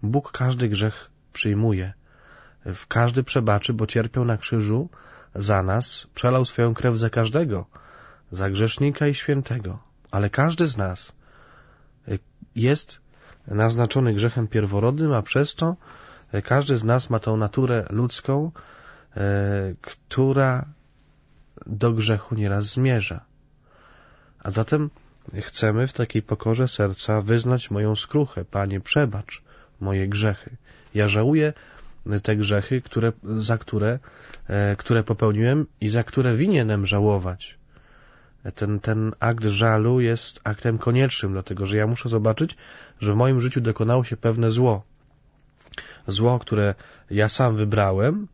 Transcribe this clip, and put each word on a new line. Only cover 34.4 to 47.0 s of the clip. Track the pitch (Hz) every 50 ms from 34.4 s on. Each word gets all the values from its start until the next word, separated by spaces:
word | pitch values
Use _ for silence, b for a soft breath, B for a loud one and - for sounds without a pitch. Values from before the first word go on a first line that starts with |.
| B
e, | - 101 101 101 101 101
które | - - - 120 113 107
popełniłem | - 113 98 113 110 104 104 110 120 135 151 151 - _ _
i | 110 107
za | 104 120 117
które | - - 143 127 127 117
winienem | 110 156 196 202 151 117 107 107 101 98
żałować". | 92 101 101 104 107 104 98 90 92 90 90 - - - - - b b b b b b b b b b b b b b b - - -
Ten, | - 107 101 107 101
ten | - - 110 110 110 110 - _
akt | - 117 117 113 110
żalu | 107 101 98 117 113 110 107 107 117 127 127
jest | 123 113 117 113 - - - - _
aktem | 110 104 - - 123 113 110
koniecznym, | - 120 117 127 135 131 - - - 98 95
dlatego | 95 92 - 98 92 101
że | 95 104
ja | 107 107
muszę | 107 120 120 - 123
zobaczyć, | 113 113 104 110 110 - 156 175 - B B B B B B B B B
że | - 104 104
w |
moim | 107 120 131 135 127
życiu | 120 127 127 131
dokonało | 120 113 107 - 113 110 120 127 123
się | - 123
pewne | - - 117 113 113 117 113
zło. | 110 117 127 127 110 98 104 _ - _ _ _ _ _ _ _ _ _ _ _ _ _ _ - - B B B B B B -
Zło, | 98 101 113 120 123 123
które | - - - 104 104 101 95 B B B B B